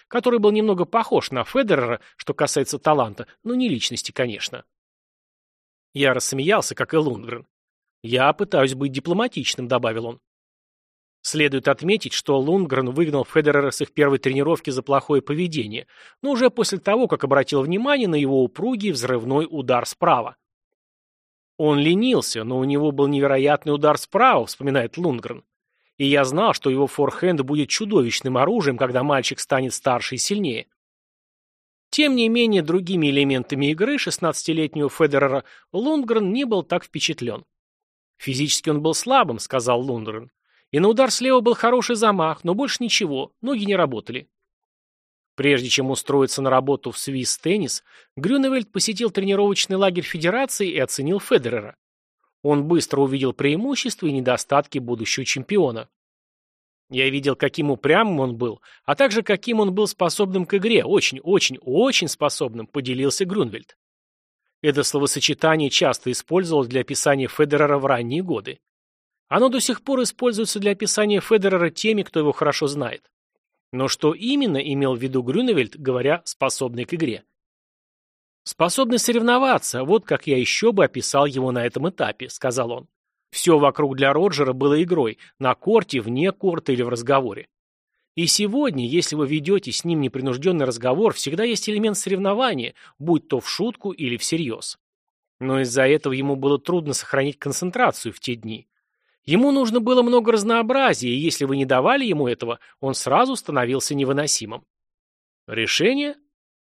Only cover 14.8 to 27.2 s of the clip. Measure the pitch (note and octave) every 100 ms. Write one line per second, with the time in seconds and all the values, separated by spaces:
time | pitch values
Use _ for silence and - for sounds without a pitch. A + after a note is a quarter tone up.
14.8 | C3 C#3 - C#3+ - D3+ F3+ D3+ G#2 A2+
15.8 | - - - - C4+ B3+ B3+ - A3 F#3+
16.8 | - A3 A#3+ D3 C3+ C#3 C3+ C#3+ C#3 F#3
17.8 | C4 C#4+ G#3 D3+ C3+ C3+ B2 - A3 A#3+
18.8 | G3+ C3+ B2 B2 A#2 C#3 D#3+ D#3 B2+ B2
19.8 | A#2 - F3 B2+ A#2+ - _ _ _ _
20.8 | _ _ _ _ _ _ _ - D3+ C#3+
21.8 | D3+ F#3 B3+ G3 - A#2 A2+ B2+ C3+ C#3+
22.8 | D3+ C#3 C#3+ C#3+ C#3 C3+ C#3+ D3 D3+ D3
23.8 | D3 D3 - G3 B3+ G#3+ A2+ - C#3 C3+
24.8 | A#2+ - F3 A#2+ A#2 A#2+ _ _ _ _
25.8 | _ - C#3 C#3+ C3 D3+ A3 - C#3+ C3
26.8 | C#3 - C#3 -